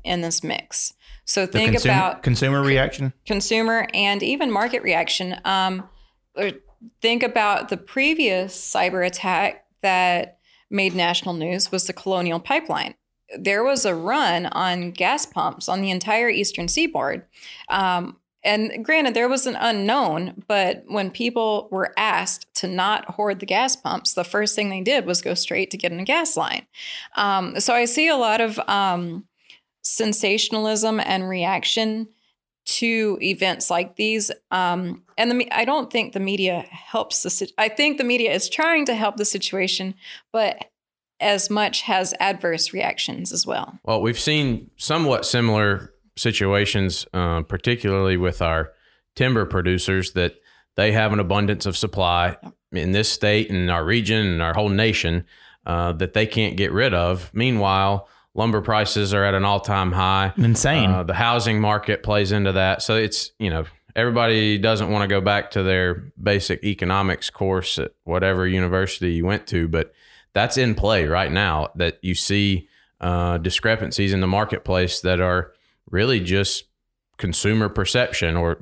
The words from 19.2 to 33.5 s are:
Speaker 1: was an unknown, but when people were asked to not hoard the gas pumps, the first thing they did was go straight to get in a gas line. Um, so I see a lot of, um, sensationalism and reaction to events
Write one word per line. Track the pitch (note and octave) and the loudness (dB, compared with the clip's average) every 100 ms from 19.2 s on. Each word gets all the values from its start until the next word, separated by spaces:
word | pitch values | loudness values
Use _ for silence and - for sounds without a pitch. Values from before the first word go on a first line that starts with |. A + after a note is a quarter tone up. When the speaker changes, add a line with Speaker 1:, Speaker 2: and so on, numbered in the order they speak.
| A#3+ | 0
Speaker 1:
was | C4 C4 | 0 -2
an | A3 | -2
unknown, | A#3 G#3+ G3 C4 G#3+ D#3 F3+ - - | -2 0 0 0 0 -2 -6 -10 -2
but | G3+ F#3 F3+ - | 0 0 -2 -6
when | G#3 F#3+ | -6 -6
people | - A#3+ A#3 A3 G#3 - | -4 -4 -2 0 -2 -4
were | F#3+ - - | -6 -4 -2
asked | G#3+ E3 - - - - | 0 0 -2 -4 -6 -8
to | F#3 | -6
not | F#3 F#3+ G#3+ - | -2 0 -2 -4
hoard | F#3+ G#3 G3 | -4 -4 -4
the | G3 | -2
gas | G3 C4 - | 0 0 -2
pumps, | - - - | -4 -6 -4
the | - | -4
first | F3 G#3 G#3 - | -2 -2 -2 -2
thing | G3+ | -2
they | F#3+ | -4
did | F#3 C#4 F3 | 0 0 0
was | F3+ | -2
go | - | -2
straight | F3 - F#3 F#3+ | -4 -2 -2 -4
to | G3 | -4
get | F3+ | -4
in | E3+ | -4
a | G3 | -2
gas | D4+ D#4+ - | 0 0 -2
line. | D#3 - - - - - - - | -2 -6 -10 -16 -14 -14 -8 -2
Um, | G3+ F#3+ F3+ - | 0 0 -2 -2
so | G3+ | 2
I | A#3+ A#3+ | 2 2
see | A#3+ D#4+ | 2 2
a | C#4+ | 2
lot | A#3 A3 | 2 2
of, | A3+ G#3+ - | 0 -2 -2
um, | G3+ G3 F3 F3 E3+ - _ - - _ _ - - | 0 0 0 -4 -10 -14 _ -20 -20 _ _ -2 0
sensationalism | A3 G3+ G#3 G#3+ - A3 G#3+ G#3+ A3 A3 | 0 2 2 0 0 -2 0 0 0 0
and | - F#3+ F#3 | 0 -2 -2
reaction | F#3 F3 F#3+ - - A3 A3 A3 _ _ _ _ _ - | -2 -2 -2 -2 -2 -2 -4 -8 _ _ _ _ _ -6
to | - A#3 A3+ G#3+ G3 | -2 0 0 0 -2
events | E3+ F#3 F#3+ | -2 0 -2